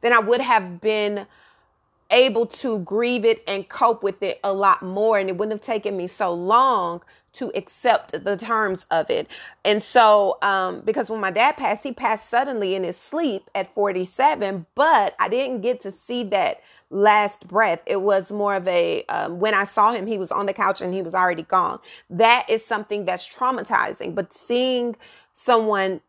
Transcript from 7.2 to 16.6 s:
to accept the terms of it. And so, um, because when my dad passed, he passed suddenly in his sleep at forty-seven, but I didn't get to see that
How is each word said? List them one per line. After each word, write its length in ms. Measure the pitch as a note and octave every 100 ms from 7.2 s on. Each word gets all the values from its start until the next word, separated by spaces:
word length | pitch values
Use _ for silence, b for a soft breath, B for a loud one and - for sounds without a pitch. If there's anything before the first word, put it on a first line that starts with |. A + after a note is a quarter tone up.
| b
to 180 | - B3+ -
accept 680 | - - B3 A3 - F#3
the 120 | F#3 G3
terms 500 | A3 A3+ G#3 F#3 -
of 200 | E3 D3+
it. 160 | - - B B B
And 180 | - G#3+
so, 560 | - B3+ A3 G#3 G3 -
um, 380 | G3+ G3 F#3 F3+
because 280 | - A3 A3+
when 100 | A3
my 100 | G3
dad 260 | F#3 B3+ D#4
passed, 260 | B3+ A3
he 100 | C#4
passed 380 | A#3 B3 G#3+ -
suddenly 440 | A#3 C4+ B3 G3
in 100 | F#3+
his 120 | F3+ F3+
sleep 540 | - D4+ E4 G3+ _
at 200 | G3+ F#3+
forty-seven, 880 | - G3+ F#3 F#3 - C4+ D4+ G3+ G3 E3 -
but 380 | D4+ D4 G3+ -
I 100 | F#3
didn't 320 | A#3 C4+ B3
get 200 | G3+ B3
to 100 | G3+
see 320 | F#3+ - B3
that 360 | G#3+ F#3+ F3 -